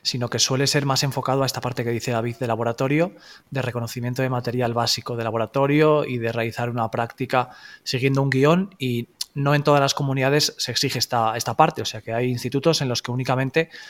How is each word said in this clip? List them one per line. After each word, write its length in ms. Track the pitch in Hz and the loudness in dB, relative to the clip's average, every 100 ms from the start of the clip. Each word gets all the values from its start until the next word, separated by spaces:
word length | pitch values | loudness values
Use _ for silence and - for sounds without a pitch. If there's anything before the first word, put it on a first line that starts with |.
sino 280 | - 127 120 | -6 -4 -2
que 80 | 117 | -2
suele 300 | - 131 135 | 0 0 0
ser 180 | 151 139 | 0 0
más 160 | 135 | 0
enfocado 400 | 143 131 131 135 | -2 -2 0 0
a 40 | 135 | 0
esta 160 | 123 | -2
parte 240 | 123 120 117 | -6 -4 -4
que 40 | |
dice 220 | 117 - | -4 -2
David 240 | 117 117 117 | -2 -2 -4
de 40 | 120 | -2
laboratorio, 640 | 113 117 117 135 151 175 - - - - | -2 -2 -2 0 2 0 -4 -20 -20 -10
de 120 | 135 | -6
reconocimiento 600 | 120 117 117 - 120 123 | -4 -4 -6 -6 -4 -2
de 80 | 131 | 0
material 440 | 123 120 123 120 | 0 -2 0 0
básico 420 | 117 117 - - 120 | 0 0 -2 -4 -4
de 80 | |
laboratorio 840 | 113 113 110 139 139 147 156 151 - | -2 -2 0 2 4 6 6 4 2
y 120 | 127 | -2
de 140 | 113 | -2
realizar 360 | 117 113 110 120 | -2 -4 -2 -4
una 220 | 120 113 | -2 -2
práctica 600 | 117 117 - 127 127 120 - - - | -2 -4 -4 -2 0 0 -6 -20 -14
siguiendo 380 | - 131 135 135 | -6 0 2 2
un 80 | 139 | 2
guión, 460 | 131 143 175 190 - | 4 6 4 2 -4
y 300 | 131 120 120 - - | -2 -2 -4 -10 -10
no 220 | - 143 147 | -2 2 2
en 80 | |
todas 160 | 147 147 | 4 4
las 140 | 139 | 4
comunidades 600 | - 143 135 131 147 143 - | 0 0 2 2 2 0 -2
se 140 | - | -6
exige 280 | 117 135 123 | -2 -2 -2
esta, 380 | - 120 110 113 | -2 2 2 0
esta 180 | 117 113 | 0 4
parte, 260 | 160 - | 4 2
o 40 | 107 | -6
sea 160 | 110 | -8
que 120 | 110 | -6
hay 160 | 113 123 | -2 0
institutos 520 | 123 123 135 160 156 | -2 -2 0 2 2
en 80 | 135 | 0
los 120 | 120 | -2
que 100 | - | -4
únicamente 580 | 123 127 127 131 160 165 - - | -4 0 0 0 0 -2 -6 -20